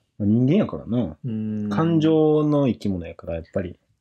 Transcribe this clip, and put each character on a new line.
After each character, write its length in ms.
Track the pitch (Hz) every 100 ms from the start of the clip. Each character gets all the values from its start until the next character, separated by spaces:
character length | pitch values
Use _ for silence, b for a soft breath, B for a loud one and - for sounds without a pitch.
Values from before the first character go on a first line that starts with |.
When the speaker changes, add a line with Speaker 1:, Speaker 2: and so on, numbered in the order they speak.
| _ -
Speaker 1:
ま 80 | 101
あ、 20 |
人 180 | 113 127
間 60 | 196
や 100 | -
か 120 | 76
ら 80 | 71
な。 320 | 120 95 -
Speaker 2:
う 80 | 127
ん。 380 | 110 107 107 104
Speaker 1:
感 300 | 202 165 165
情 440 | 156 160 156 151
の 240 | 151 147 135
生 120 | -
き 100 | 104
物 160 | 92 82
や 100 | -
か 120 | 85
ら、 80 | 82
や 60 |
っ 20 | 80
ぱ 80 | 98
り。 160 | 90 - _ _